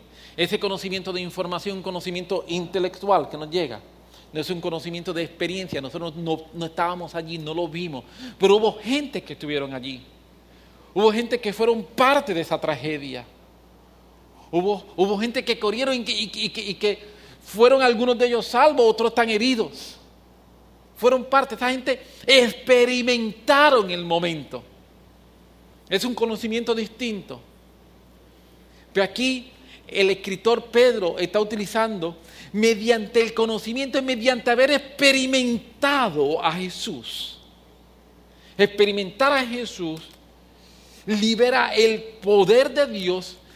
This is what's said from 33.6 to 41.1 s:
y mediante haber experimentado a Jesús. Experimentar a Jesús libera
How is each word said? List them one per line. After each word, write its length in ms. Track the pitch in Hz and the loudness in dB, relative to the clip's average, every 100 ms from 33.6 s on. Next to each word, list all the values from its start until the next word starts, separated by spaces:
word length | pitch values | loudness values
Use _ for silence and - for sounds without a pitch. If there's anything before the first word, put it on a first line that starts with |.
| 220 240 269 277 | -6 -6 -4 -4
y 40 | |
mediante 480 | 262 247 240 247 240 | -2 -2 0 0 2
haber 220 | 233 269 | 2 4
experimentado 1700 | 285 277 - 277 269 262 262 247 233 - - 277 285 233 151 143 160 | 2 -2 2 4 4 2 0 0 -2 -6 -2 0 2 0 0 0 0
a 120 | 165 | -2
Jesús. 840 | 170 185 - - 143 110 - - - - _ _ _ _ _ _ _ _ _ - - | -2 -6 -8 -10 -10 -10 -12 -12 -16 -20 _ _ _ _ _ _ _ _ _ -8 0
Experimentar 760 | 196 202 208 202 190 - 269 | 2 2 0 0 -4 0 2
a 120 | 285 247 | 2 -2
Jesús 540 | 240 226 - 170 160 - - _ _ _ _ _ - - - | -6 -8 -8 -8 -8 -14 -20 _ _ _ _ _ -20 -20 -12
libera 720 | - | -4